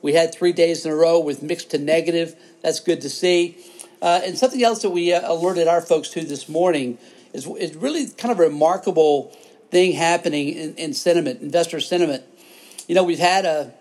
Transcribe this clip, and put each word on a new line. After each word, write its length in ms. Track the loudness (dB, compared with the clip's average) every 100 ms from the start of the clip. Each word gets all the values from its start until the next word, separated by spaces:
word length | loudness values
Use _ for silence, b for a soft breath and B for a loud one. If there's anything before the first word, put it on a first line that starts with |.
We 100 | 2
had 200 | 2 2
three 200 | 2 0
days 340 | 2 2 2 -4
in 60 |
a 20 |
row 240 | 2 4 4
with 240 | 0 -6
mixed 280 | -6 -8 -4
to 80 | -6
negative. 580 | 0 0 2 -2 -4 -8 B B
That's 180 | -4 -4
good 200 | -2 -4
to 80 | -4
see. 460 | -4 0 2 0 -6 B B B B
Uh, 200 | 0 0
and 140 | 0 0
something 240 | 0 2
else 200 | 0 2
that 80 | -2
we, 220 | 0 2
uh, 200 | 0 0
alerted 340 | 0 0 2 2
our 140 | 2
folks 280 | 2 0 0
to 100 | -10
this 260 | -8 -10 -6
morning 500 | 0 2 2 -4 -8 B B B
is, 140 | -14 -12
is 280 | -8 -10 -6
really 300 | -4 -4 -6
kind 260 | -6 -4
of 60 | 2
a 40 |
remarkable 920 | 2 4 2 2 -2 2 4 2 -2 B B B _
thing 220 | 2 2
happening 560 | 2 0 0 0 -2 -4
in, 260 | -6 -12 -10
in 180 | -10
sentiment, 460 | -4 2 2 0 -6
investor 400 | -2 0 0 -4
sentiment. 420 | -4 -2 0 -2 -8 _ B B B B 0
You 60 |
know, 80 | 2
we've 160 | 2 2
had 260 | 2 2
a 300 | 0 -2 -4 -12